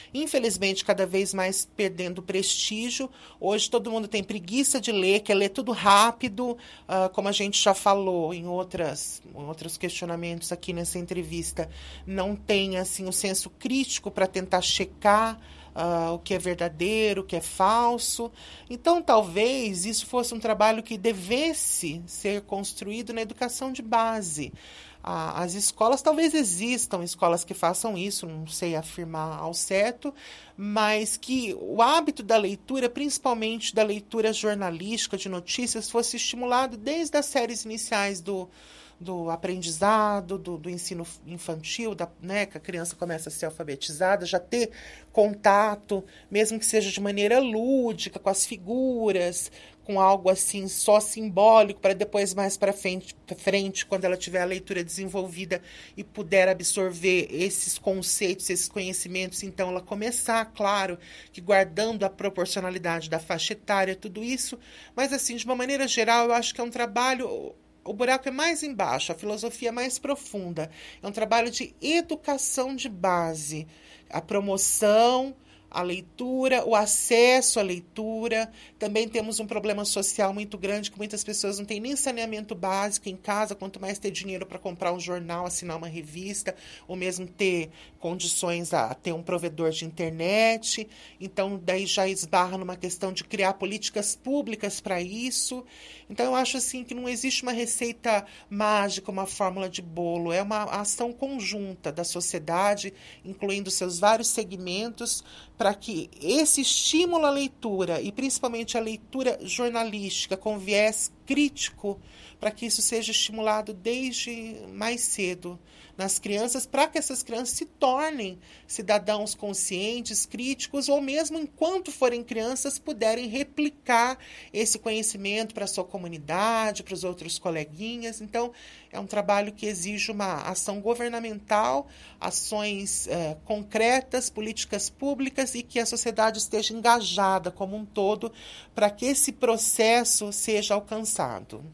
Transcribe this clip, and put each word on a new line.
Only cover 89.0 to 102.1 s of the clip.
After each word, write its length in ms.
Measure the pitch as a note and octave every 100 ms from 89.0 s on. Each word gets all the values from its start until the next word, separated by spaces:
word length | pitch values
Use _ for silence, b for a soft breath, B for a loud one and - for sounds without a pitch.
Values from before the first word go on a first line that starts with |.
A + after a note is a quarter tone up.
| -
um 80 | E3
provedor 480 | E3+ F3 E3+ D#3 D#3+
de 160 | D#3+ E3
internet. 1040 | D#3+ E3 D#3+ E3+ G#3+ A3+ A3+ A3+ - G#3+ B B B
Então, 400 | F#3+ G3 G3 G3
daí 240 | E3+ F#3 F#3+
já 220 | - F#3+
esbarra 500 | F#3+ E3 F#3+ F3+ F#3+
numa 180 | F#3 F3+
questão 380 | F3+ - F#3+
de 100 | F#3+
criar 300 | - G#3 F#3+
políticas 640 | F#3+ G3 G#3+ - G#3+ G3+ -
públicas 640 | B3+ C#4+ A3 G#3+ G3+ -
pra 180 | G3+ F3+
isso. 640 | F3+ G#3+ B3 - - B3+ B3 B B B B
Então, 160 | G3+ B3
eu 80 |
acho, 240 | B3+ B3+ C4
assim, 260 | - B3+
que 120 | A#3+ B3
não 120 | B3
existe 360 | B3 C4 -
uma 80 | B3+
receita 760 | A#3+ A#3 - A#3+ A#3 A#3 G#3 G#3 B B
mágica, 640 | G3+ G#3+ G#3+ G3+ G3 -
uma 160 | F#3+ F#3+
fórmula 420 | - G3 F#3 F#3
de 140 | F3+
bolo. 500 | F3 E3 E3+ E3+ E3+
É 80 | F3
uma 220 | G3+ G#3+
ação 500 | G#3 G3+ G3+ - A#3+
conjunta 800 | A#3+ C4+ C#4 F#3+ G#3 G3 F#3 D#3
da 120 | D#3
sociedade, 880 | E3+